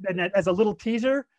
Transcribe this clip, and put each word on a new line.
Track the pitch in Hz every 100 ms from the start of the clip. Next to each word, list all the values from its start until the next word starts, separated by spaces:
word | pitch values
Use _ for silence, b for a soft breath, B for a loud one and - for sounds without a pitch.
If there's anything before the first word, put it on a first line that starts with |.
| 190
and | 180
as | 180 196 180
a |
little | 180 214 190
teaser, | 226 233 262 277 -